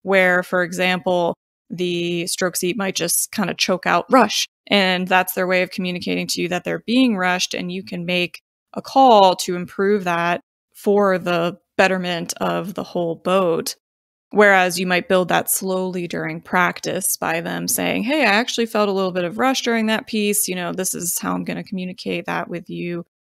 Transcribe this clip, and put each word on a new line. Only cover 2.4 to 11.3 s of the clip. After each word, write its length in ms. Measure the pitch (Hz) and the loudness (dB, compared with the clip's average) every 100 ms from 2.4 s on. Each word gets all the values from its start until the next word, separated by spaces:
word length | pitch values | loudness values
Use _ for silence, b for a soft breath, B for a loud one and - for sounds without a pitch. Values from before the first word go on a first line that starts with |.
| 185 | -2
seat 220 | - 180 202 | -2 -2 -2
might 180 | 190 | -4
just 380 | - 170 - - | -2 -2 -2 -4
kinda 220 | - 175 | -2 -2
choke 320 | 165 - 180 180 | -2 0 0 0
out 200 | 175 - | 0 4
rush. 360 | 254 214 - - _ - | 4 4 0 -6 _ 0
And 400 | 202 185 180 185 | 2 2 0 2
that's 240 | 185 185 | 2 2
their 120 | 190 180 | 0 0
way 160 | 180 | 2
of 80 | 180 | 0
communicating 560 | - 180 180 196 180 175 | -2 -4 -4 -4 -4 -4
to 140 | - | -4
you 60 | 175 | -2
that 160 | 175 | -4
they're 200 | 175 170 - | -4 -6 0
being 300 | 247 254 196 | 2 4 2
rushed, 380 | 180 180 - | 0 0 -2
and 180 | - 180 | -4 -6
you 100 | 185 | -8
can 220 | - 180 | -8 -8
make 380 | 170 180 175 - _ _ _ | -2 -2 -2 -6 _ _ _
a 80 | - | -12
call 520 | - 269 262 214 190 180 | 0 6 8 10 8 6
to 200 | - 180 | -2 -6
improve 480 | 180 - 196 208 | -6 -2 0 0
that 360 | 180 170 170 175 - _ _ | 0 -2 0 -2 -6 _ _
for 440 | - 214 202 196 185 | -6 0 2 4 2
the 400 | 175 | 0